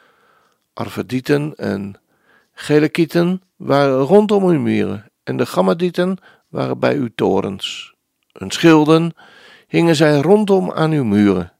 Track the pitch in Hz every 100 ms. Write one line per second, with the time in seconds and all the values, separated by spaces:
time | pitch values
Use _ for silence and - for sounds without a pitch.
0 | _ _ _ _ _ _ _ - 101 104
1 | 92 127 127 143 147 - 104 101 196 101
2 | _ _ _ _ _ - - 147 147 -
3 | 160 170 175 185 - _ 131 139 139 131
4 | 135 202 208 202 185 160 113 107 98 101
5 | - _ - 127 123 175 190 170 180 170
6 | 180 190 _ _ _ 131 131 127 127 147
7 | 120 - 98 95 101 98 - - - _
8 | _ _ _ - 190 - 165 156 151 160
9 | 165 - - - - - _ 160 170 147
10 | 156 147 147 208 202 190 185 - 160 156
11 | 117 101 104 92 87 _